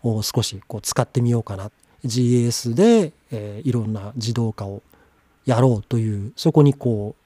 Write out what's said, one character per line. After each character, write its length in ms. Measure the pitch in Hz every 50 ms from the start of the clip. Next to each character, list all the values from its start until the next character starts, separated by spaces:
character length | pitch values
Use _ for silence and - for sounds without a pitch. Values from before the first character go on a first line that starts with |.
| -
を 180 | 123 110 107
少 200 | 104 - - 127
し 200 | 110 - - 98 _ _
こ 100 | - 107
う 20 |
使 220 | - - - -
っ 20 | 120
て 160 | _ - 131
み 100 | 120 120
よ 100 | 120 117
う 20 |
か 140 | 110 - 101
な。 160 | 95 98 107 _ _ _ _ _ _ -
ジ 180 | 127 110 127
ー 200 | 123 120 123 123
エ 20 | 117
ー 20 |
エ 40 | 120
ス 220 | 117 - - 117 117
で、 360 | 131 202 233 233 226 185 151 _ _ _ _
え 300 | - 107 104 104 101 107 -
ー、 40 | 135
い 40 |
ろ 80 | 117 120
ん 120 | 110 107
な 200 | 107 104 98 104 135
自 180 | 127 110 117
動 200 | 117 120 117 110
化 140 | 107 - 101
を 160 | 98 98 101 _ _ _ _ _ _ _ _ _ _ _ _ _
や 160 | - 123 113
ろ 200 | 131 131 117 101
う 20 |
と 160 | - _ - 117
い 280 | 113 107 104 101 98
う、 60 | - -
そ 160 | - - -
こ 100 | - 160
に 120 | 143 143 135
こ 420 | - - 123 113 104 101 107 - _
う 40 | _